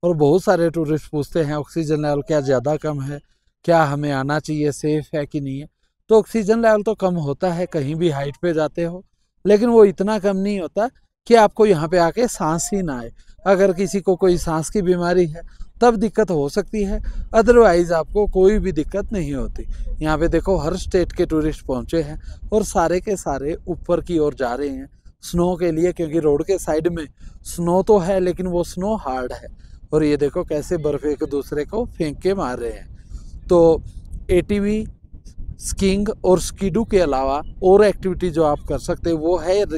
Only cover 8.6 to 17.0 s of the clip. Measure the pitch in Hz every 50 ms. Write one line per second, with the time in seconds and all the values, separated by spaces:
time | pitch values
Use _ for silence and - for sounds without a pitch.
8.6 | 156 147 _ - 170 170 175 180 - _ _ _ _ _ _ _ _ 185 208 208
9.6 | 226 240 233 233 214 202 170 - 190 208 220 214 170 202 196 190 190 208 208 196
10.6 | 170 147 _ 196 214 262 _ _ _ _ _ _ _ - 233 233 214 202 - -
11.6 | 214 214 190 151 151 170 175 180 170 165 165 - 240 226 - - 190 156 160 170
12.6 | - - - 196 185 165 135 123 117 117 - - - - - - - 180 196 180
13.6 | 196 196 180 165 196 180 - 196 170 - 185 170 196 185 180 170 - 170 160 160
14.6 | 156 - - 214 185 175 180 175 175 175 180 180 180 160 151 170 - - - _
15.6 | - - - - 226 247 233 208 196 214 - - 220 - 185 151 139 143 - 208
16.6 | 185 - - 214 202 190 214 208